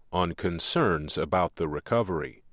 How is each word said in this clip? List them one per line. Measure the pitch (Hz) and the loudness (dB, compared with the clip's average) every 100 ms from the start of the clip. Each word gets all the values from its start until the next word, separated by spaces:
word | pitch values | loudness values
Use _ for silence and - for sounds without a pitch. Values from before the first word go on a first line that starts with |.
| - | -4
on | 90 87 | 0 0
concerns | 85 98 85 - 175 131 82 76 - | 0 -2 -2 -2 2 4 2 -2 -4
about | 78 92 87 - | 0 2 0 0
the | 82 | -4
recovery. | 73 - 117 101 85 69 - - | -4 0 0 2 -2 -4 -10 -20